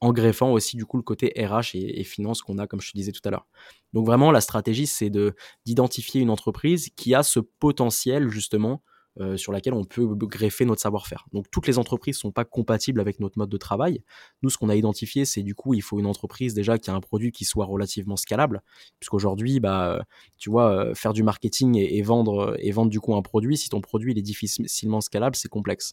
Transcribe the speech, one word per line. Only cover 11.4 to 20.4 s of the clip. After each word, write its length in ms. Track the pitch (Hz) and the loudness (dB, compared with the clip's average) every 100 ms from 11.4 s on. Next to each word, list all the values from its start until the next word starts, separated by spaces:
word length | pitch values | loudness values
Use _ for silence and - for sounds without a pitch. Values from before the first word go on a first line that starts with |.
| 101 | -4
toutes 160 | - 151 | -4 2
les 100 | 123 | 2
entreprises 400 | 117 123 - 139 | 2 -2 -4 -6
sont 160 | 104 | -4
pas 140 | 107 117 | -4 -4
compatibles 520 | - 110 110 - 110 | -2 0 0 2 0
avec 220 | 101 - | 0 -2
notre 160 | 101 - | -4 -4
mode 140 | 104 | -4
de 80 | 101 | -4
travail. 440 | - 104 165 131 - - - - | -4 -2 0 -2 -8 -20 -20 -4
Nous, 80 | 131 | -2
ce 80 | - | 0
qu'on 140 | 110 | 2
a 40 | |
identifié, 520 | 104 107 101 110 135 139 | 4 2 0 -4 -2 0
c'est 160 | - | -2
du 120 | 101 | -4
coup, 200 | 101 131 | -6 0
il 80 | 117 | 0
faut 160 | - 104 | 0 -2
une 80 | 101 | -2
entreprise 480 | 101 101 - 127 | -2 -6 -6 -4
déjà 240 | 104 101 113 | -2 0 0
qui 100 | - | 0
a 60 | |
un 60 | 95 | -4
produit 300 | - 107 120 | -2 -2 -2
qui 140 | - | -4
soit 220 | 104 110 95 | -4 -2 -2
relativement 500 | 98 101 - 98 98 | -2 -2 -4 -6 -6
scalable, 460 | - 107 147 101 _ _ - _ | -4 0 0 -2 _ _ -20 _
puisqu'aujourd'hui, 600 | - 101 101 98 120 135 | -4 0 0 0 0 2
bah, 360 | 101 95 90 87 | 2 0 0 -2
euh, 40 | - _ - | -6 _ -20
tu 100 | _ | _